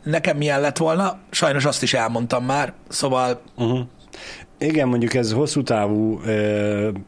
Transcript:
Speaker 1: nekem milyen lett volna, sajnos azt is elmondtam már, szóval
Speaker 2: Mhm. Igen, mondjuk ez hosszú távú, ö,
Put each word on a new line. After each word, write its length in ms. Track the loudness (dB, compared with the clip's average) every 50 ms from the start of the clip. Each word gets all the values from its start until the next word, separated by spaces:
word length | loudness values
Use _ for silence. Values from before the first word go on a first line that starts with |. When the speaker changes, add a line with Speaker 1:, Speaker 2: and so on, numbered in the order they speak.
Speaker 1:
nekem 340 | -4 -2 -2 0 0 0 0
milyen 240 | 0 0 0 2 2
lett 160 | 0 0 0
volna, 420 | 0 0 2 2 2 0 -2 -4 -8 -14 -8
sajnos 340 | -2 0 0 2 2 2 2
azt 180 | 0 0 0
is 120 | -2 0 0
elmondtam 500 | 0 0 0 -2 -2 -2 0 0 0 0
már, 280 | 0 0 0 -2 -4 -6 -16 -16 -10
szóval 520 | -6 -2 0 0 2 2 2 0 -2 -4 -8 -18 -6
Speaker 2:
Mhm. 240 | -2 0 0 0 0 -2 -8 -12 -20 -20 -20 -20 -18 -16 -16 -16 -18 -20 -20 -8 -4
Igen, 300 | -2 0 2 2 2 2
mondjuk 260 | 2 2 2 2 2
ez 180 | 0 0 2
hosszú 300 | 2 0 0 0 0 -2
távú, 580 | 0 2 2 2 2 2 2 2 2 0 -2 -2 -2
ö, 640 | 0 0 2 2 2 2 0 0 0 0 0 -2 -2 -4 -6 -10